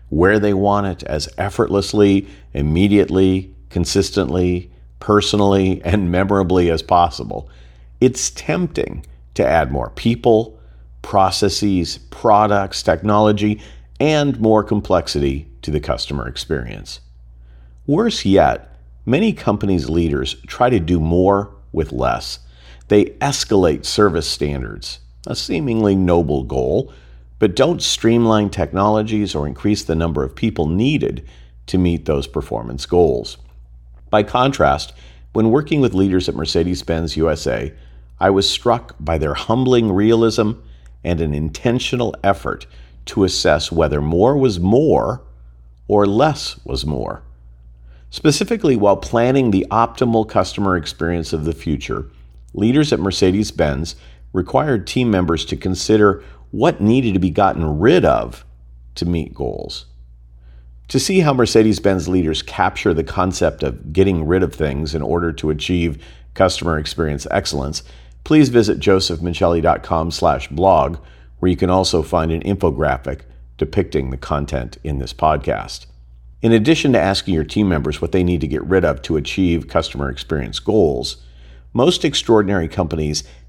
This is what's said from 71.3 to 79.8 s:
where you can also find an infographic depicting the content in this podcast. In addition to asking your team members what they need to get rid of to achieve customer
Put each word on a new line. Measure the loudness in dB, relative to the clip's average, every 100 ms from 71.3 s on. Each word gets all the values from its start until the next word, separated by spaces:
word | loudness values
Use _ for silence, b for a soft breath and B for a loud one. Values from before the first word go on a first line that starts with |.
| -2
where | -2
you | 0
can | 2
also | 2 2 0
find | 0 -2 0
an | -2
infographic | -2 0 0 0 0 -2 -6 -10 -14 b b -8
depicting | -4 -2 -2 -4 -4
the | -8
content | -6 -4 -4 -6 -8 -12
in | -8 -8
this | -8
podcast. | -2 0 0 -2 -6 -8 -16 -18 -20 -20 -20 -20 -4
In | 2
addition | 4 4 2 2
to | 2
asking | 2 -2 -2
your | -2
team | -2 0 0
members | 0 -2 -4
what | -2
they | 0
need | 0 0
to | -2
get | -4
rid | 0 2
of | 2 -2
to | -4 -4
achieve | -2 -2 0 0 -2
customer | -4